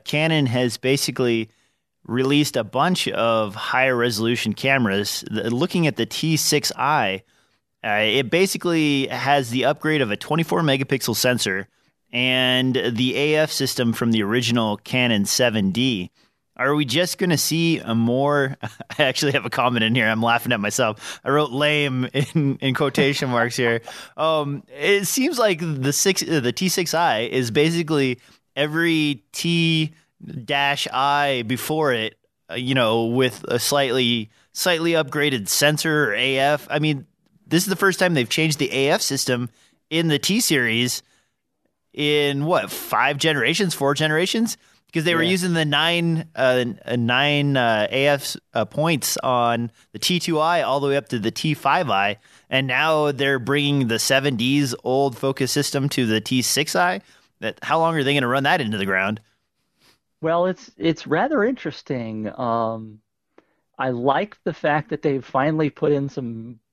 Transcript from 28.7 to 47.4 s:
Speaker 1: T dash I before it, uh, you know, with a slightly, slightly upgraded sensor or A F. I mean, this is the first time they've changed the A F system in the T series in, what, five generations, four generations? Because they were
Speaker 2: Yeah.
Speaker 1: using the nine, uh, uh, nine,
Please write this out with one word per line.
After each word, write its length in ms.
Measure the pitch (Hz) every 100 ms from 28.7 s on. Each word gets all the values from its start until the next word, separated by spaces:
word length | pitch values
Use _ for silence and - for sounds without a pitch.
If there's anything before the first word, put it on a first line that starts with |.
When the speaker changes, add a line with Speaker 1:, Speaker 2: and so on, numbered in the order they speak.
| 160 170 160 151 135 _
Speaker 1:
T 600 | - 170 170 165 160 156 - _ _ - 147
dash 420 | 113 143 139 143 -
I 520 | 127 139 143 143 131 113
before 480 | 123 - 156 147
it, 240 | 120 110 - _ _ -
uh, 60 | 127
you 180 | 127
know, 320 | 135 113 117 117
with 360 | 123 127 -
a 140 | - 123
slightly, 720 | - 143 135 127 120 117 107 _ _
slightly 400 | - 185 165 170
upgraded 560 | 165 143 147 147 127 180
sensor 640 | - 147 151 160 151 131
or 40 |
A 240 | 104 127 135
F. 280 | 139 147 -
I 80 | 151
mean, 280 | 151 139 - _ _ _ -
this 160 | 160
is 80 | 196
the 60 | 185
first 220 | 196 180
time 140 | 180
they've 160 | 156 120
changed 300 | - 156 139
the 120 | 143
A 200 | 131 139
F 100 | 190
system 480 | - 135 - 123 123 - _ _ -
in 200 | 160 165
the 100 | 143
T 220 | - 214
series 600 | - 143 117 113 123 - - _ _ _ _ _ _ _ _
in, 520 | - 147 147 143 139 151
what, 240 | 165 98
five 480 | - - 110 131 147
generations, 560 | 160 143 120 170 190
four 180 | - 139
generations? 640 | 143 156 156 185 226 226 - _ _ _
Because 180 | 170
they 100 | 160
were 80 | 165
Speaker 2:
Yeah. 80 | 170
Speaker 1:
using 220 | 185 180
the 140 | 165 156
nine, 600 | 143 160 170 170 160 165
uh, 300 | - 131 127 120 - -
uh, 100 | 123
nine, 600 | 117 127 143 147